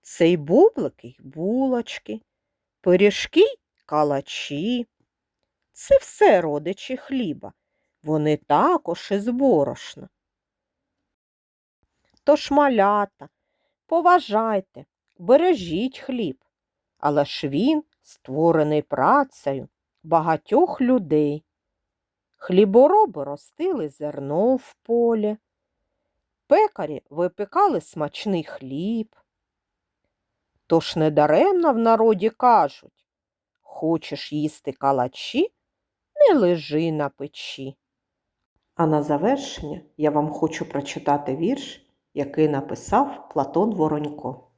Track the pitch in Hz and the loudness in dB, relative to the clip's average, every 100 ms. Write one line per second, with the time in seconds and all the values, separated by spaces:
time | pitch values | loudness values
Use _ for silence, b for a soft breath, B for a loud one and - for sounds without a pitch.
0 | - - 165 175 143 214 427 - 151 _ | -10 0 2 2 2 4 4 2 -6 _
1 | 120 - 139 151 185 247 269 247 226 - | -20 -20 -20 -8 -4 -2 -2 -2 -6 -14
2 | - 220 _ _ _ _ _ _ 180 180 | -14 -16 _ _ _ _ _ _ 0 4
3 | 202 - - 311 453 523 _ _ _ 151 | 4 2 -2 2 2 2 _ _ _ 0
4 | 147 139 139 - - 143 196 247 233 _ | 0 -2 -6 -14 -10 -6 -4 -4 -8 _
5 | _ _ _ _ _ _ _ - - 554 | _ _ _ _ _ _ _ -12 2 2
6 | - - 415 190 165 147 151 202 - 262 | 2 2 4 4 2 -4 -6 -10 -10 -12
7 | - 269 208 143 95 _ _ _ _ _ | -6 -4 -4 -6 -14 _ _ _ _ _
8 | 151 156 151 151 _ 147 269 349 - 170 | -4 -2 0 -2 _ 2 2 0 -4 -10
9 | - 202 214 247 269 170 139 127 - - | -6 -4 -4 0 2 2 0 -6 -16 -20
10 | - _ _ _ _ _ _ _ _ _ | -20 _ _ _ _ _ _ _ _ _
11 | _ _ _ _ _ _ _ _ _ _ | _ _ _ _ _ _ _ _ _ _
12 | _ _ - 294 - 285 285 233 196 208 | _ _ 2 2 2 2 4 4 4 2
13 | 202 _ 139 _ _ _ _ _ _ 330 | -2 _ -20 _ _ _ _ _ _ 2
14 | 339 359 240 214 226 208 - - - _ | 4 4 2 -2 0 -4 -6 -20 -20 _
15 | _ _ 175 262 359 302 170 165 262 - | _ _ 2 4 4 0 -2 -4 -4 -8
16 | - 254 180 - _ _ _ _ _ _ | -10 -6 -6 -8 _ _ _ _ _ _
17 | 147 147 143 - 147 139 247 302 - _ | -2 0 -2 -4 -4 -2 0 -2 -4 _
18 | - - - 135 170 160 151 151 - 135 | -20 -20 -10 0 2 2 2 -2 -2 -2
19 | 143 277 269 - 143 135 - _ _ _ | 2 2 0 -6 -8 -8 -10 _ _ _
20 | 160 165 165 160 - 240 349 - 247 254 | -2 0 0 -4 0 0 0 0 0 0
21 | 160 151 147 151 _ _ _ _ _ _ | 0 0 0 -4 _ _ _ _ _ _
22 | _ _ _ _ - 185 208 214 285 415 | _ _ _ _ 0 2 6 6 6 4
23 | 392 160 139 143 - _ 359 302 151 - | 2 -2 -8 -10 -14 _ -4 -4 -6 -6
24 | 147 147 139 156 226 262 - _ - 233 | -8 -6 -4 0 2 0 -4 _ -4 0
25 | 233 226 214 214 _ _ _ _ _ _ | 2 0 -2 -4 _ _ _ _ _ _
26 | _ _ _ _ _ 330 427 - 156 147 | _ _ _ _ _ 4 4 -2 -8 -8
27 | _ 147 175 - 202 339 403 214 - - | _ -4 -4 -4 -4 0 2 0 -6 -6
28 | 147 - 214 180 151 - 131 139 190 226 | -6 -6 -4 -4 -4 -14 -10 -8 -4 -6
29 | 214 _ _ _ _ _ _ _ _ _ | -8 _ _ _ _ _ _ _ _ _
30 | _ _ _ _ _ _ _ 165 - 165 | _ _ _ _ _ _ _ 0 0 -2
31 | 156 151 147 160 359 370 330 233 226 226 | 0 2 4 4 4 2 0 2 2 4
32 | 226 202 214 - 247 220 147 - _ _ | 4 2 -2 0 4 4 2 -4 _ _
33 | _ _ _ _ _ _ _ - 160 165 | _ _ _ _ _ _ _ -6 -4 -4
34 | - 139 - 151 151 - - 131 139 139 | -4 -12 -8 -6 -6 -6 -12 -4 -2 0
35 | 123 - - 254 415 _ _ _ _ _ | -2 -6 -6 -4 -4 _ _ _ _ _
36 | _ 587 571 311 180 170 143 151 165 156 | _ 4 6 6 4 0 -2 -2 0 -2
37 | 143 _ 147 - - - 135 135 _ _ | -4 _ -16 -14 -18 -14 -14 -16 _ _
38 | _ _ _ _ _ _ _ - 160 151 | _ _ _ _ _ _ _ -2 0 0
39 | 147 147 196 269 - - 151 151 _ - | 0 0 0 -2 -6 -12 -12 -12 _ -2
40 | 151 147 151 - 156 - - 143 143 - | 0 0 -2 -2 -4 -4 -8 -8 -8 -6
41 | - 143 139 139 175 277 - - _ _ | -2 -2 -2 -4 -4 -4 -8 -20 _ _
42 | _ - 139 - 151 139 147 - - 208 | _ -10 -6 0 0 0 -6 -12 -2 0
43 | 277 - - 156 139 165 220 190 156 151 | 0 -6 -8 -6 -2 0 -2 0 -2 -2
44 | 147 147 123 139 _ | -6 -10 -12 -12 _